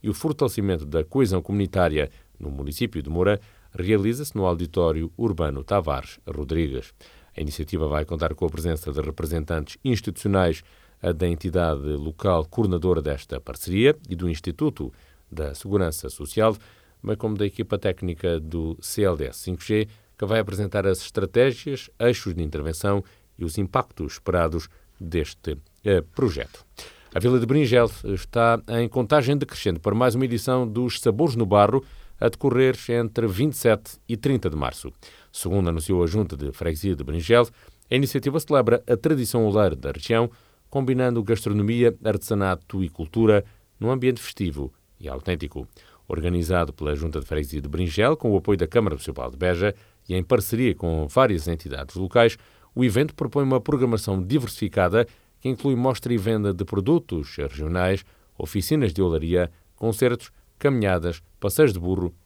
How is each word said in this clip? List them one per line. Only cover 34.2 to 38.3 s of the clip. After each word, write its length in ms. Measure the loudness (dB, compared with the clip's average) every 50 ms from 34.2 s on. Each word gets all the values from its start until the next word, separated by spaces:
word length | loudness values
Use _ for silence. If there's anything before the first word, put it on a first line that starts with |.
| 0 0 0 2 0 -2
de 60 | -2
março. 380 | -2 -4 -4 -6 -8 -14 -14 -16 _ -20 -20 -20 -20 -20 _
Segundo 360 | -14 -8 -4 0 2 2 2 2
anunciou 360 | 0 -2 0 0 2 2 2
a 20 |
Junta 300 | 2 2 0 -2 -2 -4
de 160 | -8 -8 -8
Freguesia 420 | -8 -4 -4 -4 -4 -2 -2 -2 -2
de 80 | -2
Bringel, 460 | -4 -4 -4 -4 2 4 6 6 6 2 -2 _ -20 -20 -20 _ _ _
a 40 | 0
iniciativa 420 | 0 0 0 -2 -2 -2 0